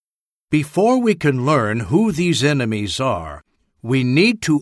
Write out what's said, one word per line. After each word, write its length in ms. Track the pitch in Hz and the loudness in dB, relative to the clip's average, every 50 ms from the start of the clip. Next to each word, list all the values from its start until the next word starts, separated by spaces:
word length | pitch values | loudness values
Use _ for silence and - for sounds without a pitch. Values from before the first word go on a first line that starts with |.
| _ _ _ _ _ _ _ _ _ _ | _ _ _ _ _ _ _ _ _ _
Before 500 | - 151 147 151 - 180 196 226 254 262 | -2 -2 -2 0 0 0 2 2 2 2
we 140 | 240 226 208 | 2 0 0
can 320 | 165 - 151 135 127 123 | 2 0 0 0 0 0
learn 340 | 139 156 139 113 104 107 117 | 0 2 2 2 0 -2 -4
who 320 | 113 87 117 175 220 220 202 | -4 -2 0 0 2 0 0
these 320 | 143 180 175 160 117 123 | 0 0 0 0 0 0
enemies 560 | 147 151 139 123 110 110 104 104 101 - - | 0 0 0 -2 -2 -4 -4 -4 -6 -6 -4
are, 420 | 131 135 110 90 82 78 73 73 - _ _ _ _ _ _ _ | -4 -4 -4 -4 -6 -10 -14 -16 -18 _ _ _ _ _ _ _
we 240 | - 117 131 135 127 | -6 -2 -2 0 0
need 380 | 123 127 147 190 233 240 220 - | 2 2 2 2 2 2 0 -2
to 180 | - 151 147 | 0 0 0